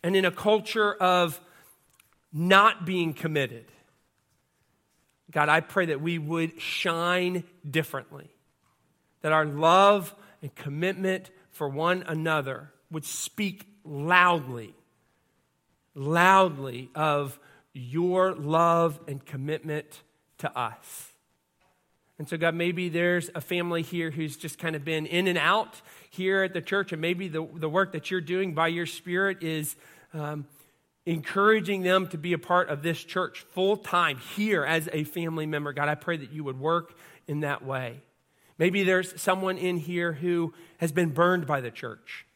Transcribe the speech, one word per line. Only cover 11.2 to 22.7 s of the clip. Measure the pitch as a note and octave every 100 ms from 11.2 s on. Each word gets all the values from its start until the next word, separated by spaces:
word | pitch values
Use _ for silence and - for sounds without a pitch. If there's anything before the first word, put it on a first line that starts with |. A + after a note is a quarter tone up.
| F#3 _ _
for | - D3
one | C#3 E3 F#3 -
another | D#3 D#3+ D#3 C3+ C3 D3+ _ _
would | D#3
speak | D3 - - - G3+ - - _
loudly, | D#3 C#3+ D3+ F3+ F3+ E3+ B2+ A#2+ G#2+ - _ _ _ _ _ _ _ _ _ _ _
loudly | C#3+ C#3 E3 F3+ F#3+ F#3 C#3+ C3+ A#2+ C3
of | D#3 D#3 D3 C#3 - - - _
your | C3+ B2 D3 F3+ F#3 F#3
love | F#3 D3 D#3+ E3+ E3+ E3+ D3 -
and | C#3
commitment | - C#3 C#3+ D3+ D#3+ D3+ D3 - _ _ _ _
to | D3 -
us. | A#2 - - - - _ _ _ _ _ _ _ _ _ _ _
And | D#3
so, | E3
God, | E3
maybe | E3 F3